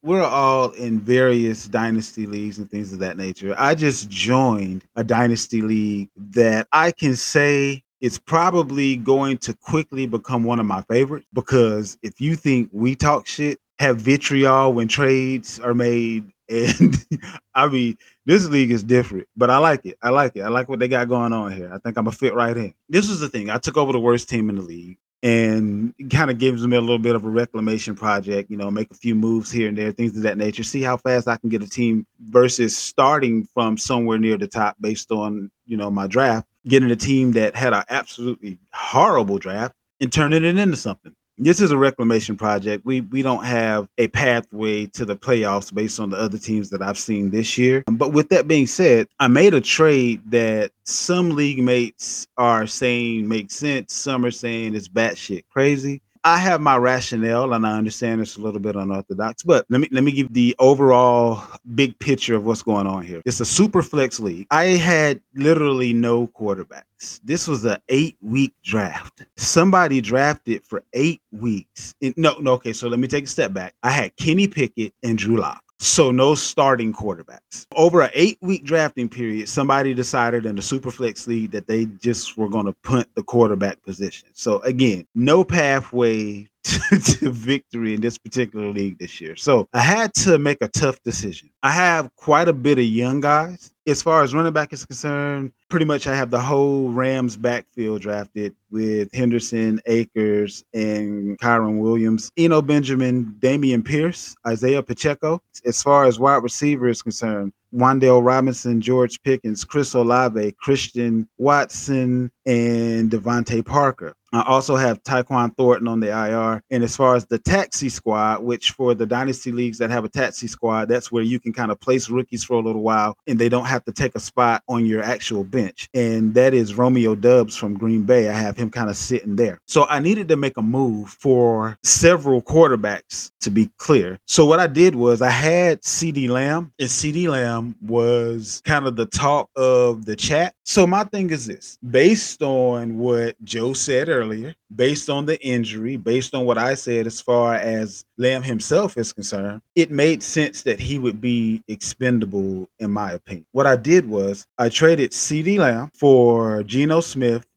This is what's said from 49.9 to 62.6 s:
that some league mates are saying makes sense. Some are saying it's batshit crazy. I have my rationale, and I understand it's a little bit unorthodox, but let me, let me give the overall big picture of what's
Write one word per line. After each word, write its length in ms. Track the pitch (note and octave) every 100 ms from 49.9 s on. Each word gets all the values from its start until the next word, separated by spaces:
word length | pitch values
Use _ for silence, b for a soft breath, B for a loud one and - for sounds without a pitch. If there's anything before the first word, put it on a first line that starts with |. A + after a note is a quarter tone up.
| C#3+ B2 A2+ A2
that 400 | A#2 A2+ A2 G#2 _
some 480 | - - - F3+ F3
league 280 | D3 C#3+ C3+
mates 680 | B2+ B2 A#2+ - - - - -
are 300 | A#2+ A2+ G#2+
saying 600 | - B2+ A#2+ A#2+ A2+ G#2+
makes 280 | A2+ G2+ -
sense. 380 | D3 C#3 G2
Some 300 | - - C3 B2
are 60 |
saying 440 | - A#2+ A2+ A2+ G#2+
it's 120 | F#2
batshit 560 | F#2 A2 F2 - F#2+ -
crazy. 520 | - C3+ C#3+ C3+ C#3 _ _ D#3+
I 120 | E3+
have 240 | F#3 E3+
my 160 | D3 C3
rationale, 720 | B2 B2+ A#2 A#2 A2+ A#2 C3
and 160 | A#2 A2
I 100 | G#2+
understand 440 | G#2+ G#2 A#2 A2+
it's 160 | G#2+ -
a 20 |
little 220 | G#2+ G#2
bit 160 | G#2 G2+
unorthodox, 640 | G2 G2 G2 F#2+ G#2+ A2+
but 220 | E3+ D3 -
let 140 | B2
me, 80 | D3+
let 140 | C3 C#3
me 80 |
give 180 | C#3 C3
the 240 | A#2 A#2+ A#2+
overall 840 | C3 C#3 C#3 B2 B2 A#2+ A#2 A2 B B A#2+ A#2
big 240 | C#3 G#2+
picture 340 | - C3+ -
of 120 | A2+ G#2+
what's 180 | A2